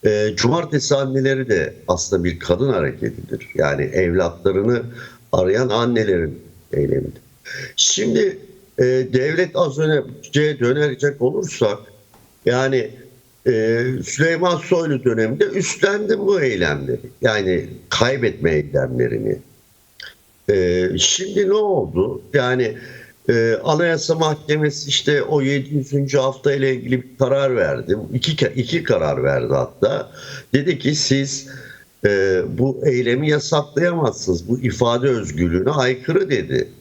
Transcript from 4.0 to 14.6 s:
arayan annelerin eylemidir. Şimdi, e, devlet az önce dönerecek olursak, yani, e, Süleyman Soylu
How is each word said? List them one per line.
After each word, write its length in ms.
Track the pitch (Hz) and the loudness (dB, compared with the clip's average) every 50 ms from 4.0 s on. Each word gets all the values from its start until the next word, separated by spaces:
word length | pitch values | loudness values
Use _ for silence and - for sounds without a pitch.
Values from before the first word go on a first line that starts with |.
| 95 87 85 92 90 85 82 - - 98 95 95 101 113 123 117 - 117 - - - - - - _ _ | 0 2 2 2 0 0 -2 -2 -2 0 0 2 2 2 0 0 -2 -6 -12 -14 -18 -18 -20 -20 _ _
arayan 380 | - - 92 92 98 113 131 123 | -2 0 2 2 2 2 2 0
annelerin 680 | 104 113 120 120 120 113 110 101 95 90 85 76 69 - - - - - - _ - | 0 0 0 2 2 0 2 2 2 0 0 -2 -6 -10 -16 -20 -20 -20 -14 _ -2
eylemidir. 480 | 67 71 69 - 67 - - - - - _ _ _ _ - - - - - - | -2 0 0 0 -2 -2 -6 -10 -14 -20 _ _ _ _ -14 -12 -12 -12 -10 -2
Şimdi, 640 | - - - - 185 208 233 226 226 214 190 185 - - - - - - _ _ - | 0 0 2 2 0 0 2 2 2 2 2 -2 -4 -16 -20 -20 -20 -20 _ _ 2
e, 40 | 127 | 2
devlet 720 | 127 127 131 131 127 123 127 127 147 160 160 180 165 160 | 4 4 2 0 0 0 0 0 2 0 0 0 0 2
az 240 | 180 180 156 131 143 | 0 0 0 0 -2
önce 800 | 160 156 156 147 - - - - - - - 147 151 151 147 135 | 0 2 2 2 0 -2 -10 -18 -18 -2 0 2 2 2 0 0
dönerecek 600 | 120 120 131 147 147 147 127 123 - 143 139 143 | 0 2 2 2 2 0 0 0 -2 -2 -2 0
olursak, 560 | 123 123 - - 190 - - - 120 104 101 - - - - - _ _ _ - - _ _ _ _ | -2 0 0 0 -6 -6 -2 0 0 0 0 -2 -10 -20 -20 -20 _ _ _ -20 -20 _ _ _ _
yani, 460 | - 120 123 131 135 135 127 113 - - - - - - - _ _ _ _ _ 123 | 0 2 2 2 2 2 0 -2 -2 -8 -16 -20 -20 -20 -20 _ _ _ _ _ 0
e, 40 | 123 110 110 110 113 117 120 127 131 120 92 | 2 2 2 0 0 0 0 -2 -4 -6 -6
Süleyman 540 | - - - 151 165 165 160 175 180 175 | -8 -4 -2 0 0 0 0 0 0 0
Soylu 460 | 151 | -2